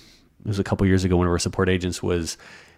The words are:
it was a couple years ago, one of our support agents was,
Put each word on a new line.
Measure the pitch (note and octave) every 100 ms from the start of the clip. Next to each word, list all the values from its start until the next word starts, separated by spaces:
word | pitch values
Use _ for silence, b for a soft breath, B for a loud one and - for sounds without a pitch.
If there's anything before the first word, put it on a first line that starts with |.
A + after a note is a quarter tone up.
| b b b _
it | -
was | G2
a |
couple | F#2+ G2 G2
years | F#2+
ago, | F2+ F2
one | F2
of |
our | F2
support | F#2 - F#2
agents | F#2 F2+ -
was, | F#2+ F2 E2 - B B B